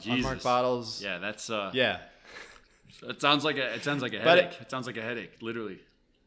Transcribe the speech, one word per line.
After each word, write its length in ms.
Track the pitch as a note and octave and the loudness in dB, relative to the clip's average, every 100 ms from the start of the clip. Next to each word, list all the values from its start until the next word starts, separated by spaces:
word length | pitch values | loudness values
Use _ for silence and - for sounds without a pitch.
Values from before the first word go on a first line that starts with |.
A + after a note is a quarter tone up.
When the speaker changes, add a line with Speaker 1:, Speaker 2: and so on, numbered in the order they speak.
Speaker 1:
unmarked 320 | G2 B2+ C3 B2+ | -2 0 0 0
Speaker 2:
Jesus. 80 | |
Speaker 1:
bottles. 580 | C3 B2 B2+ B2 A2+ A2 | 2 4 4 0 -4 -8
Speaker 2:
Yeah, 160 | G2+ F2 | -6 -4
that's, 320 | G2+ G#2+ - | -6 -6 -4
uh, 220 | A2 G2 | -4 0
Speaker 1:
Yeah. 240 | B2+ A#2+ F2+ - - - - - - _ _ - - | 2 2 2 -8 -20 -20 -18 -18 -20 _ _ -20 -14
Speaker 2:
it 180 | A#2+ A#2+ | -10 0
sounds 220 | C#3+ D3 | 4 4
like 120 | D3+ C#3 | 2 0
a, 180 | B2 | -2
it 80 | A2+ | -2
sounds 200 | C#3+ C#3+ | -2 -2
like 100 | B2 | -2
a 100 | G2+ | 2
Speaker 1:
But 160 | A#2+ F3 | 6 6
it 60 | |
Speaker 2:
headache. 160 | F3 - | 6 0
It 100 | B2+ | -10
sounds 160 | C3 B2 | -8 -6
like 100 | A2+ | -6
a 40 | |
headache, 300 | A2+ A#2+ F2+ - | -6 -6 -10 -10
literally. 400 | A2+ A#2 G#2+ F2 - _ _ _ | -8 -6 -8 -10 -18 _ _ _